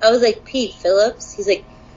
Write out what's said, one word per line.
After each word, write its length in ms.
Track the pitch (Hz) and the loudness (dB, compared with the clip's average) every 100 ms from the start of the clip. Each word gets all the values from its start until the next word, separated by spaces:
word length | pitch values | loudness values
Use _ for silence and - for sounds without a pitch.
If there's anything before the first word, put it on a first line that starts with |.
I 100 | 220 | 2
was 100 | 240 | 4
like, 240 | 233 220 - | 2 -2 -6
"Pete 280 | 269 208 - | -6 -6 -4
Phillips." 580 | 175 196 220 - - | 0 2 0 -2 -14
He's 140 | - 202 | -8 -2
like, 180 | 175 - - - | -4 -6 -20 -20